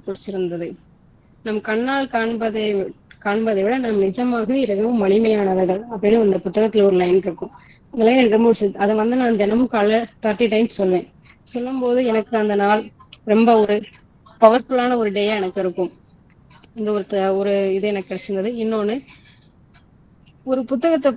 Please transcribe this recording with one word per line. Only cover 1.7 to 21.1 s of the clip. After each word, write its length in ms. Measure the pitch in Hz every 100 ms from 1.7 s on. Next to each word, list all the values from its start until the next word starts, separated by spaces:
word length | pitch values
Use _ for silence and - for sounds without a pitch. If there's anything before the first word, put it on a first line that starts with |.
| 214 254 277 269
காண்பதை 680 | 233 226 233 226 220 214 196
வி-, 180 | - - _ -
காண்பதை 400 | 202 208 226 196
விட 140 | 202 262
நாம் 220 | 240 208
நிஜமாகவே 600 | 196 190 247 233 220 269
மிகவும் 440 | 226 196 226 233
வலிமையானவர்கள்" 800 | 196 208 226 214 190 185 185 190 233
அப்படின்னு 320 | 220 208 226
இந்த 160 | 208 180
புத்தகத்துல 400 | 185 208 214 214
ஒரு 120 | 196 185
லைன் 220 | 180 185
இருக்கும். 340 | 180 170 - - - - _
அந்த 140 | 247 226
லைன் 120 | 262
எனக்கு 200 | 233 214
ரொம்ப 140 | 233
பிடிச்சது. 240 | - 202 -
அதை 200 | 202 214
வந்து 200 | 226 254
நான் 220 | 240 214
தினமும் 320 | 202 226 254
காலைல 340 | 220 208 226 233 _
தேர்ட்டி 280 | 214 208 233
டைம்ஸ் 340 | 214 226 -
சொல்லுவேன். 240 | 190 180 - _ - -
சொல்லும்போது 640 | - 240 247 262 247 247 247
எனக்கு 320 | 220 208 226
அந்த 180 | 208 202
நாள் 280 | 202 214 214 - - - -
ரொம்ப 340 | 214 233 226
ஒரு 220 | 208 208 208 - _ _ - -
பவர்ஃபுல்லான 560 | 220 240 - 254 247 240
ஒரு 140 | 214
டேயா 160 | 202 208
எனக்கு 320 | 214 185 190
இருக்கும். 320 | 185 175 175 - _ _ _ _ _ - - 233
இந்த 160 | 208
ஒரு 140 | 208 190
த-, 300 | 196 190 196
ஒரு 380 | 202 196 190
இது 140 | 190 208
எனக்கு 280 | 202 185 185
கிடைச்சிருந்தது. 380 | - 190 208 240
இன்னொன்னு, 500 | 220 220 208 180 - - - _ _ _ _ _ _ _ _ _ _ _
ஒரு 220 | 262 262 240
புத்தகத்தை 460 | 240 330 320 277